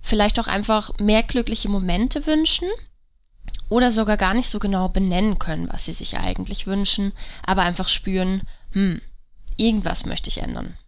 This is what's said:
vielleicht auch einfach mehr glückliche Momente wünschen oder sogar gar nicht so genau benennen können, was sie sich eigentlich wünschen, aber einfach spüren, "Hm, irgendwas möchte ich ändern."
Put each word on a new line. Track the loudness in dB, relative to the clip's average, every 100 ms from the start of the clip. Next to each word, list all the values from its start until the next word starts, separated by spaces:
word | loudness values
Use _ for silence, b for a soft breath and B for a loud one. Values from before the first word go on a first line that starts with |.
vielleicht | 2 4 4 2
auch | 0
einfach | -2 2 0 0 -2
mehr | 4 4
glückliche | 4 0 -2 -2 0
Momente | 0 2 2 2 0 2
wünschen | 2 4 2 -2 -6 -8 _ _ _ _ _ -10 -8 -2
oder | 2 4
sogar | 2 2 2
gar | 2
nicht | 2 0
so | 0
genau | 0 0 2
benennen | 2 2 2 2 2
können, | 0 -2 -2
was | -2 -2
sie |
sich | -4 -4 -2
eigentlich | -2 -2 -4 -4 -2
wünschen, | 0 0 0 -2 -4 B B -2
aber | 0
einfach | 0 0 0
spüren, | 0 0 0 0 -2 -4 b b
"Hm, | 0 0 0 -8 -18 -20 -18 -8 0
irgendwas | 2 2 0 0 -2
möchte | -4 -4
ich | -4
ändern." | -4 -6 -8 -10